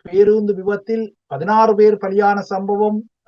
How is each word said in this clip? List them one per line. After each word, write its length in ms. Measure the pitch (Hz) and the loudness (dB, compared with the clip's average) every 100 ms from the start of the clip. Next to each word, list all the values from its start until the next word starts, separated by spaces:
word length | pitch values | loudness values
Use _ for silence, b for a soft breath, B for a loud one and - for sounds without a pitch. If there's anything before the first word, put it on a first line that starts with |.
பேருந்து 520 | - 185 202 214 208 | -2 2 4 2 0
விபத்தில் 600 | 185 190 202 - 226 214 _ _ | -4 -4 -6 -4 -6 -8 _ _
பதினாறு 480 | 143 175 220 220 | -8 -2 2 2
பேர் 220 | 208 214 202 | 4 4 2
பலியான 420 | 190 196 202 202 | -2 0 0 0
சம்பவம், 680 | 190 190 196 202 214 214 226 _ | -4 -6 -4 -2 -2 -2 -8 _